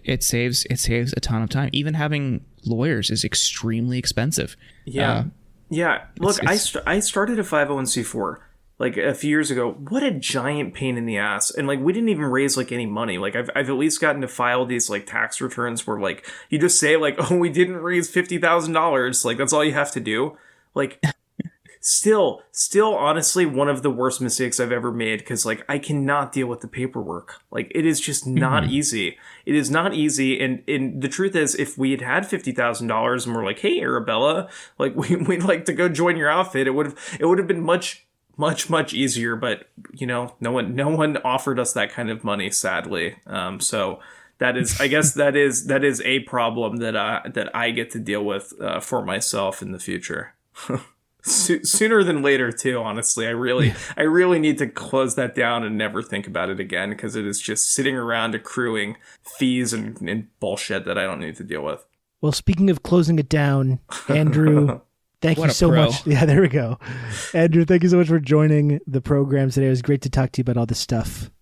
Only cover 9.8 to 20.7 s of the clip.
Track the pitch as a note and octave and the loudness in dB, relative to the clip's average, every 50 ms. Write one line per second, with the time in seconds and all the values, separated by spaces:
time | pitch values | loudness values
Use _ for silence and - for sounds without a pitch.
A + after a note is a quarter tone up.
9.8 | C#3 C#3+ G#3+ C4+ C#4 C4+ F#3 C#3 B2+ - - C3+ A#2+ C#3 D3 D3 C3+ F2+ - - | -8 -4 -2 0 0 0 -2 -2 -6 -4 -4 -2 -2 -2 -2 -2 -4 -6 -6 -4
10.8 | C3+ C3 B2 A#2+ A#2 A#2 A2 G2+ G#2 G#2 G2+ G2+ - - - D#3 D3 C#3 C#3+ C3+ | -4 -4 -2 -2 -4 -2 -2 -2 0 -2 -2 -2 -2 -4 -4 -4 -2 -2 -2 0
11.8 | C3+ E3 F3+ A3+ A#3 A3 G3+ D3+ D3+ C3+ B2+ C3 C#3 D3 - C3+ B2 - B2+ A#2+ | 0 0 0 2 0 0 0 0 0 0 2 2 2 2 0 -2 -2 -4 -4 -6
12.8 | A#2 G#2+ G#2 G#2+ A#2+ A2+ F#2 F#2 G2 G#2 - A#2+ B2 - - C#3 C#3 B2 C#3 B2+ | -4 -4 -4 -4 -4 -4 -4 -2 -4 -4 -4 -4 -6 -4 -4 -4 -2 -2 0 0
13.8 | D3 D#3+ D3+ - E3 D3+ C#3+ C#3+ C3 B2 - - B2 B2 B2 B2+ B2+ A#2+ B2 A#2+ | 0 0 0 2 0 0 0 -2 -6 -8 -4 -2 0 0 2 0 0 -2 -2 -2
14.8 | A#2 - G#2+ G2+ G2+ - - A2 A2+ A2 - - C3 C3 - B2 A#2 A#2+ A#2 A#2 | -2 -2 -4 -6 -6 -4 -4 -2 -2 -2 -4 -6 -8 -6 -4 -4 -4 -4 -4 -6
15.8 | - - G#2+ G#2+ G2 F#2+ D#2+ - - - - - - _ D#3 D3 D#3 F3+ - - | -6 -6 -4 -2 -2 -4 -4 -6 -12 -18 -18 -18 -8 _ 0 2 2 4 4 2
16.8 | D#3 D3 D#3 D#3+ D#3 C#3+ C3 - D3+ A#2 F3+ F3+ F3 E3+ C#3 E3 F3+ F3+ F#3 F3 | 4 4 4 4 4 0 0 0 0 2 2 2 2 2 2 2 0 2 0 -6
17.8 | D#3 F3 F3+ F3 E3+ - - F3+ F3+ - F3 F3 F3 E3 E3+ E3+ D#3+ D#3+ E3 D#3+ | -4 0 0 0 0 0 0 -2 0 0 -2 0 2 2 2 2 2 2 2 2
18.8 | D#3+ E3+ C#3+ C3 B2+ B2+ B2 - - - A#2 A2+ C#3 C3 D#3 D3+ D3+ D#3 C3 D3 | 2 4 2 2 2 2 0 0 0 0 0 0 0 2 2 2 2 2 2 0
19.8 | C#3+ C#3+ - C3+ A2 G#2+ G#2+ A2 C3+ D3+ - - _ - _ _ _ _ | -2 -2 -4 -6 -4 -2 0 0 0 -2 -4 -12 _ -20 _ _ _ _